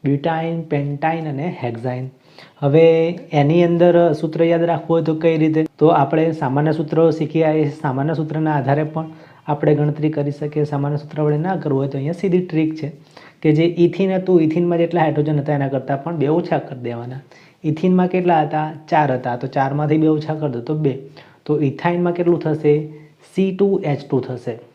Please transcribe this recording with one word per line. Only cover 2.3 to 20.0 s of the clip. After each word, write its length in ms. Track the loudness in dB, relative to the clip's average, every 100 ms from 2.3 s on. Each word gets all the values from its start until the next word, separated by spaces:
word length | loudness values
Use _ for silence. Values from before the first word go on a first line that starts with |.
| -20 -20 _
હવે 580 | 2 6 6 6 0 -4 -2
એની 320 | 0 4 4
અંદર 480 | 4 6 6 6 4
સૂત્ર 320 | 2 -4 0
યાદ 180 | 2 2
રાખવું 340 | 0 -2 0 0
હોય 60 |
તો 120 | 0
કઈ 220 | 0 2 2
રીતે? 300 | 2 2 -2 2
તો 80 | 4
આપણે 460 | 4 2 2 0
સામાન્ય 400 | 0 -2 0 0
સૂત્ર 380 | 0 0 2 2
શીખી 320 | 2 -2 2
આવ્યા 220 | 2 2
છીએ, 80 | 0 -2
સામાન્ય 320 | -4 -2 -2
સૂત્રના 400 | -2 -4 -2 0
આધારે 300 | 0 0 0
પણ 260 | -2 -6 -10 -14 -20 -18 -6
આપણે 280 | -2 2
ગણતરી 340 | 2 0 0 -2
કરી 220 | -2 -4
શકીએ. 340 | -6 -6 -4
સામાન્ય 320 | -2 -2 -2 -4
સૂત્ર 260 | -6 -4
વડે 160 | 0 0
ના 180 | -2 -4
કરવું 220 | -2 -2
હોય 100 | -2
તો 100 | -4
અહીંયા 140 | -6
સીધી 340 | -4 0 0 0
ટ્રીક 280 | -2 -2
છે 180 | -4 -10 -12 -20 -20 -20 _
કે 100 | 2
જે 120 | 4
ઇથિન 480 | 2 4 2 2 0
હતું, 300 | 0 2 4
ઇથિનમાં 360 | 4 2 0 0
જેટલા 220 | 0 2
હાઇડ્રોજન 380 | 2 0 0 -2
હતા 140 | 0
એના 160 | -2 0
કરતાં 360 | -4 -4 -6
પણ 120 | -4 -2
બે 120 | 0
ઓછા 300 | 0 0 -4
કરી 200 | -4 -10
દેવાના. 420 | -10 -8 -10 -14 -16 -20 -20 _
ઇથિનમાં 440 | -4 0 2 2 2
કેટલા 340 | 0 2 2
હતા? 300 | 0 -2 -4 -8 0
ચાર 240 | 0 2
હતા, 240 | -2 -4 -6
તો 100 | -4
ચારમાંથી 520 | -2 -2 0 0
બે 80 | 2